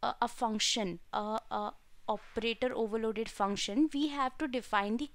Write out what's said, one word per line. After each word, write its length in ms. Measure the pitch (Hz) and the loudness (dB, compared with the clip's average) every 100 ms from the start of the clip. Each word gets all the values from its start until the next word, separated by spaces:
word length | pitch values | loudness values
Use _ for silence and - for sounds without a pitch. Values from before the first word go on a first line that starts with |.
a, 120 | - - | -2 0
a 60 | 240 | -2
function, 720 | - 226 214 - 247 190 170 - | 0 -2 2 2 2 0 -4 -6
a, 260 | 214 208 220 - | -4 -2 -4 -2
a 240 | 208 208 - - - - | -4 -4 -8 -16 -8 -4
operator 640 | 208 - 233 226 220 247 | -4 -4 -2 -2 0 0
overloaded 560 | 226 220 226 220 220 226 | 0 0 0 0 -2 -4
function, 600 | - 202 202 - 214 311 | 0 2 2 0 4 4
we 160 | 285 294 | 4 0
have 280 | 285 262 - | 2 -2 0
to 100 | 302 | -2
define 500 | 247 - 208 202 233 | -2 2 2 2 0
the 120 | 294 | -2